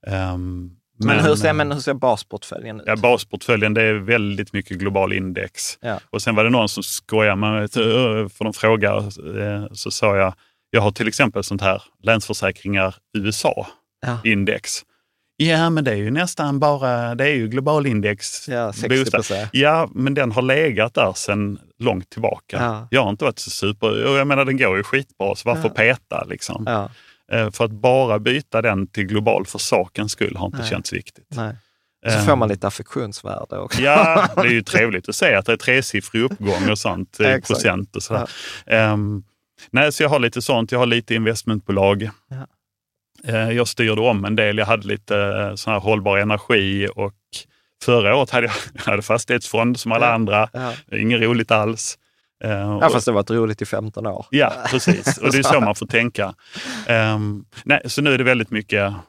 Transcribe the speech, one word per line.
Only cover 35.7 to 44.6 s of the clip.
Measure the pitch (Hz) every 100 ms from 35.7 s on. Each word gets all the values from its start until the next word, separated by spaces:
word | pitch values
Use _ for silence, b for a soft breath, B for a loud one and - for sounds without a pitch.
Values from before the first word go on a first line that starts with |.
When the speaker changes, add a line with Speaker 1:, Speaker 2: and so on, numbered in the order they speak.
| 127 127 101 - 113
Speaker 1:
uppgång | 123 202 101 90 101
och | 107
sånt, | 110 90 92 -
i |
Speaker 2:
<laughs> | 107
Exakt. | 131 -
Speaker 1:
procent | 117 - 92 98 104
och |
sådär. | - 110 117 B B B B
Speaker 2:
Ja. |
Speaker 1:
Ehm, | 113 110 104 104 104 - _ _ _ B
nej, | 123 151
så | 139
jag | 151
har | 143
lite | 117 123
sånt. | 120 127 113
Jag | 123
har | 123
lite | 117 110 113
investmentbolag. | 110 110 - 107 - 98 98 101 107 - _
Speaker 2:
Ja. | 131 135 _ _ _ _ _ _ _ -
Speaker 1:
Eh, | 113 113
jag | 120 117
styrde | - 113 107
om | 117 107 98
en | 107
del. | 107
Jag | 104